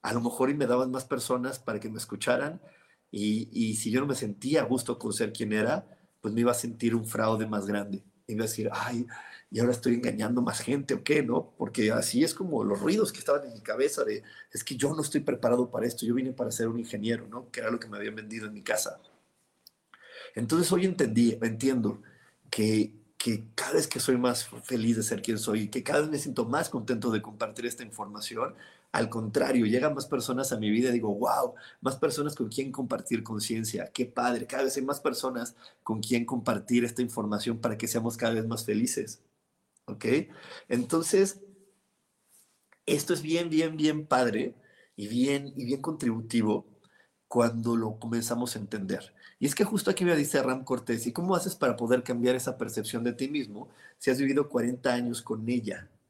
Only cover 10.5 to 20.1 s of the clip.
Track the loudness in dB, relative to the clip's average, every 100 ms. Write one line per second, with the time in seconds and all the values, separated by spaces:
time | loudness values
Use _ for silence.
10.5 | -2 -2 -2 0 -2 2 2 4 0 -2
11.5 | _ -6 0 2 2 0 2 2 0 -2
12.5 | 0 0 2 2 2 2 -2 0 0 -2
13.5 | -12 -6 0 0 2 -2 -2 -8 -20 -12
14.5 | -10 -8 -2 0 0 -2 -2 0 0 2
15.5 | 2 2 0 -2 -2 0 0 0 -4 -4
16.5 | -2 -2 -2 -6 -4 -2 -2 -4 -14 -10
17.5 | -6 -4 -4 -6 -8 -8 -8 -10 -10 -10
18.5 | -10 -2 -2 -2 -8 -20 _ _ _ _
19.5 | _ -20 _ _ -20 -20